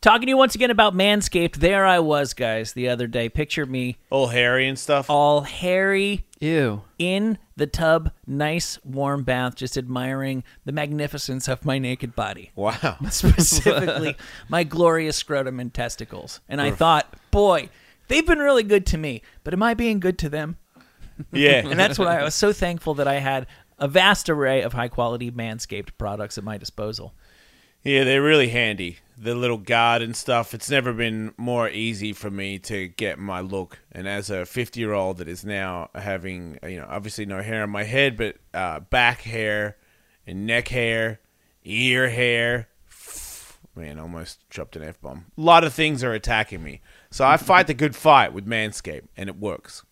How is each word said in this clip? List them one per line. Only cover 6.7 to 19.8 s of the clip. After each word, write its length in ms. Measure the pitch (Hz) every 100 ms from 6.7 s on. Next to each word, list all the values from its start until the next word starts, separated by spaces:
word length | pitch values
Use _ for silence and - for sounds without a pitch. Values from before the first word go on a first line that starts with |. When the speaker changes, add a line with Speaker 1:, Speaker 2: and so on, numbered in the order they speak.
| 104 - _
Speaker 1:
In 400 | 170 190 220 208 _ -
the 120 | 147
tub, 420 | - 165 165 160 - -
nice 580 | 139 151 165 - -
warm 400 | - 131 139 139
bath, 300 | 127 127 127
just 240 | 120 127 -
admiring 680 | 123 127 127 135 135 131 120 - -
the 60 |
magnificence 760 | 147 147 151 147 143 - 131 135
of 180 | 127 143
my 120 | 135
naked 380 | 131 127 123 117
body. 340 | 104 101 95 -
Speaker 2:
Wow. 420 | 101 110 151 95
Speaker 1:
<laughs> 60 | 139
Specifically, 1040 | - - - 165 - - 143 165 123 156 139 - - -
my 140 | 160
glorious 540 | 165 156 170 165 156 147
scrotum 420 | - 143 131 127
and 120 | 123
testicles. 680 | 131 123 - 107 95 - - _
And 100 | 139
I 100 | 139
Speaker 2:
Oof. 80 | -
Speaker 1:
thought, 340 | 165 156 - - _
"Boy, 400 | 202 202 170 131 _ _ _ _
they've 180 | 277 320
been 140 | 320
really 240 | 285 269
good 240 | 214 202 190
to 100 | 165
me, 240 | 156 117 - -
but 100 | -
am 80 | 180
I 140 | 220
being 240 | 233